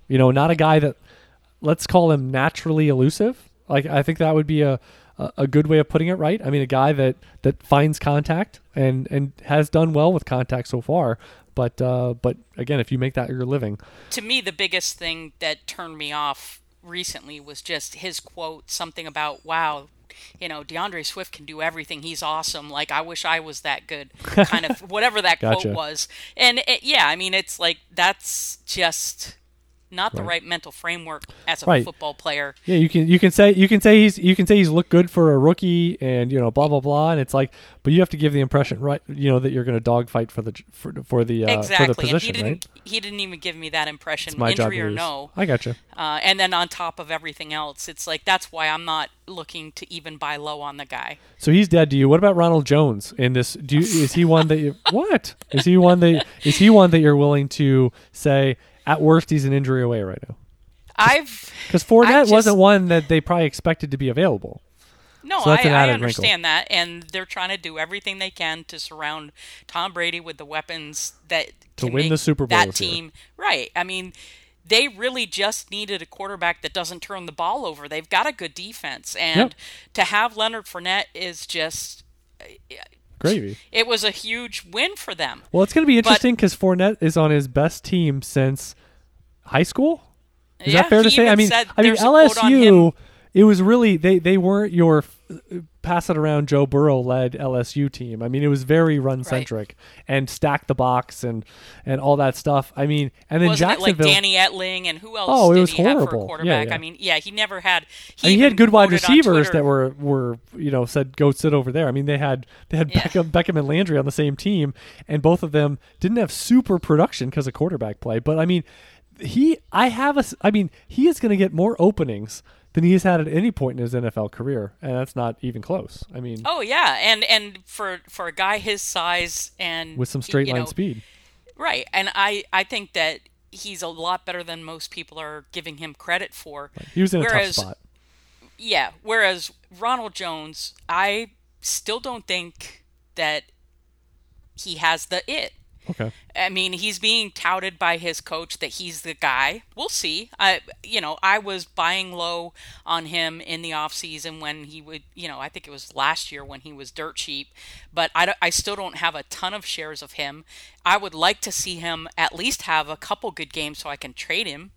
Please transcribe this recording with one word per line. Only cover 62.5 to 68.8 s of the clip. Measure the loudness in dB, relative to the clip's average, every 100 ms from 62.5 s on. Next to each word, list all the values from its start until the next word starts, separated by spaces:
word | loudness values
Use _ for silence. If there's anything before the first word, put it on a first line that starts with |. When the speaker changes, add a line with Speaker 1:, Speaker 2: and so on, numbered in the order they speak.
| 6
Speaker 1:
one | 8 6 4
that | 2 4
they | 0
probably | 2 0 0
expected | -2 -4 -2 -4
to | -4
be | -2
available. | 0 0 0 -6 -16 _ _ _ _ _ _
Speaker 2:
No, | -6 0
Speaker 1:
So | 4
that's | 4
Speaker 2:
I, | 6
Speaker 1:
an |
Speaker 2:
I | 4
Speaker 1:
added | 4
wrinkle. | 2
Speaker 2:
understand | -2 0 0 0
that, | 0 0 0
and | -2 -2 -8 -12
they're | -12 -10
trying | -8 -6
to | -8
do | -10 -8
everything | -8 -8 -10 -10
they | -10
can | -8 -8 -8 -12
to |
surround | -16